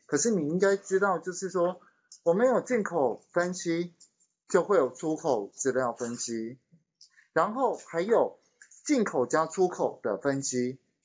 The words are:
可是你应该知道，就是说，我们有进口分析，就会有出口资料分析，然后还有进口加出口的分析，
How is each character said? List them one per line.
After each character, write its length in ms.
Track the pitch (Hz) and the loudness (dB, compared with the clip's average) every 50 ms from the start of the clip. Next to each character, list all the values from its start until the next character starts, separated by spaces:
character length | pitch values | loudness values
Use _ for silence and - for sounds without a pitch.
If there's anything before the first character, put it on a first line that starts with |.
| _ - | _ -4
可 100 | - 143 | -2 0
是 120 | - 233 | 0 0
你 160 | 226 185 156 143 | 0 0 0 0
应 100 | 160 185 | 0 2
该 160 | 202 196 196 | 2 2 2
知 240 | 196 - - 190 190 | 0 0 -2 0 2
道， 200 | 196 202 185 165 | 2 2 0 -2
就 120 | - 185 | -4 -8
是 180 | 175 - 190 185 | -10 -8 -8 -4
说， 300 | 180 185 175 180 180 - - _ _ _ _ _ - - _ | 0 0 0 0 0 -4 -12 _ _ _ _ _ -20 -2 _
我 100 | 170 170 | 2 4
们 140 | 196 233 262 | 4 4 4
有 120 | 247 196 | 2 2
进 240 | - - 254 226 202 | 0 0 -2 -2 -2
口 400 | - 175 165 139 120 104 - - _ | 0 0 0 2 2 0 -2 -8 _
分 220 | - 175 175 180 180 | -2 0 0 0 -2
析， 420 | 180 - 170 165 165 175 175 - _ - - _ _ _ _ _ _ _ - | -4 -4 -2 -2 -2 -4 -6 -10 _ -20 -20 _ _ _ _ _ _ _ 0
就 120 | - 185 | 0 2
会 140 | 165 202 202 | 2 4 4
有 180 | 180 139 123 123 | 2 2 2 -2
出 220 | - - 160 156 | -4 -4 -4 -4
口 340 | 151 - 165 131 107 98 101 - | -2 0 0 0 0 0 -4 -8
资 160 | - - 135 | -4 -4 -2
料 220 | 117 127 131 120 113 | 0 0 0 -2 -4
分 240 | - 120 117 120 117 | -6 -8 -8 -8 -8
析， 420 | - - 117 113 110 113 131 - _ _ _ _ _ _ _ _ - - _ _ _ _ | -8 -6 -6 -6 -6 -8 -10 -14 _ _ _ _ _ _ _ _ -20 -20 _ _ _ _
然 220 | _ 160 165 202 220 | _ 0 0 0 0
后 240 | 262 269 226 170 - | -2 -2 -2 -2 -4
还 240 | - - - 165 | -8 -6 -4 -4
有 380 | 180 208 233 185 131 107 - - _ _ _ _ - - - - - | 0 2 4 4 4 2 -2 -8 _ _ _ _ -20 -20 -20 -12 -2
进 200 | - 302 254 214 | 0 2 2 2
口 200 | - - 147 123 | 2 0 0 0
加 220 | 117 - 156 160 160 | 2 2 0 0 0
出 220 | - - 185 175 | 0 0 0 0
口 320 | - - 165 120 - - - | 0 0 -2 -2 -2 -4 -4
的 140 | 117 104 95 | -4 -4 -2
分 260 | - 143 139 139 135 | -2 -2 -2 -2 -4
析， 360 | - 127 123 123 123 135 - _ _ _ _ _ | -4 -2 -2 -2 -2 -4 -8 _ _ _ _ _